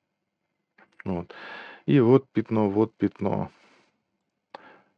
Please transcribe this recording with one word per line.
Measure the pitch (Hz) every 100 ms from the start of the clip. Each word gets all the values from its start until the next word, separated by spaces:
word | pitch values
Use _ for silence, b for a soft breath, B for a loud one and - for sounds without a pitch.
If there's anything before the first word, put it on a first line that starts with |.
| _ _ _ _ _ _ _ _ _ _ -
Вот. | 90 85 B B B B B -
И | 143
вот | 117 135 -
пятно, | - 110 110 107
вот | 101 107 _
пятно. | 101 - 98 101 98 _ _ _ _ _ _ _ _ _ _ b b b b